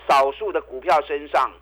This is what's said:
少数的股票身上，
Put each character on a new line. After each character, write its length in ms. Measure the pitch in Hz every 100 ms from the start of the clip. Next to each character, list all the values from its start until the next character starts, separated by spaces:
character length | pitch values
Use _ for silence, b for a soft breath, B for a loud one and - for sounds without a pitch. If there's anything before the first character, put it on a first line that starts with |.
| -
少 220 | 143 139
数 220 | 139 214
的 100 | 160
股 180 | - 127
票 220 | 165 160
身 260 | - 147 147
上， 220 | 160 123 87